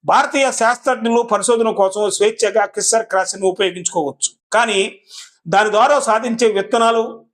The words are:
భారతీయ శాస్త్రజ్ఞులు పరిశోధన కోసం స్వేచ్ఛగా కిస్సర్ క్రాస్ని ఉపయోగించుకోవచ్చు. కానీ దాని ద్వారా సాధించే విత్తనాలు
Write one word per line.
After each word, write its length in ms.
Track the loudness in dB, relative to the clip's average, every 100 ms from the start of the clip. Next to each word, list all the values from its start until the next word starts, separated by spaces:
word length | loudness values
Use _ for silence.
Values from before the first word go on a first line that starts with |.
భారతీయ 480 | 2 2 2 0 0
శాస్త్రజ్ఞులు 680 | 0 0 0 -2 -2 0 0
పరిశోధన 480 | 0 -2 0 0 0
కోసం 400 | 0 0 0 -4
స్వేచ్ఛగా 540 | 0 0 0 0 0
కిస్సర్ 420 | -2 -4 -2 -2 0
క్రాస్ని 400 | -2 -2 -2 -4
ఉపయోగించుకోవచ్చు. 840 | -2 -4 -4 -6 -4 -6 -6 -10 _ _
కానీ 460 | -2 0 0 -4 -6 _ -20 -20 _ -2
దాని 220 | 0 2
ద్వారా 280 | 4 4 2
సాధించే 540 | 2 0 0 0 0
విత్తనాలు 720 | 0 -2 0 2 2 -2 -8 _